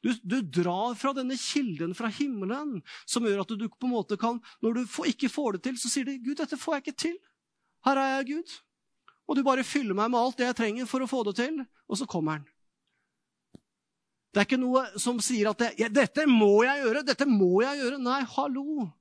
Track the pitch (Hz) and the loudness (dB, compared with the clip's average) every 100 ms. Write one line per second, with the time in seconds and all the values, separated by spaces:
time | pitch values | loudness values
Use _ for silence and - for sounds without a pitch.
0 | 220 226 180 254 180 160 175 180 233 233 | -2 -2 -2 -2 0 0 0 0 -2 0
1 | 277 269 254 262 - 294 254 151 170 180 | -2 -2 -4 -4 -2 -2 -2 -2 -4 -2
2 | 226 - 285 226 190 262 302 202 - - | -4 -2 -4 -2 -4 -4 -4 -8 -10 -18
3 | - 240 226 202 185 214 226 _ 254 233 | -4 0 0 0 -2 -4 -6 _ -2 -2
4 | - 202 226 240 - - 226 233 247 - | -2 -2 -2 -2 -10 -4 -2 -2 -4 -2
5 | 294 - 262 - 262 190 247 247 240 277 | -2 0 -2 0 -2 -2 -4 -4 -4 -2
6 | 254 269 240 285 302 285 - 285 - - | -4 -6 -6 -4 -4 -4 -4 -4 -4 -4
7 | 320 349 _ _ _ _ _ _ 269 277 | -4 -4 _ _ _ _ _ _ 0 2
8 | 269 269 262 302 339 - _ _ _ _ | 2 -2 -4 -6 -8 -16 _ _ _ _
9 | _ _ - 269 269 262 254 294 226 196 | _ _ -2 2 4 2 0 -2 0 0
10 | 220 247 247 247 247 240 226 226 254 262 | 2 2 2 0 -2 0 -2 -2 -2 -2
11 | 254 262 208 190 247 320 254 _ - 202 | 0 -2 -2 -2 -2 -2 -6 _ -6 -4
12 | 262 175 160 156 143 _ _ _ _ _ | -2 -2 -2 -2 -8 _ _ _ _ _
13 | _ _ _ _ _ - _ _ _ _ | _ _ _ _ _ -20 _ _ _ _
14 | _ _ _ 196 202 254 247 254 240 196 | _ _ _ 0 2 2 2 2 0 -4
15 | 240 240 - 240 208 202 233 - 226 220 | -2 -2 -2 0 0 0 -4 0 2 4
16 | 226 285 302 233 208 208 247 285 254 262 | 2 2 4 6 8 6 6 2 0 0
17 | 277 240 277 214 180 190 247 285 247 277 | 0 0 4 6 6 4 2 0 -2 -2
18 | 247 269 254 - 285 262 285 302 190 _ | -2 -2 -2 -2 -2 -4 -4 -4 -6 _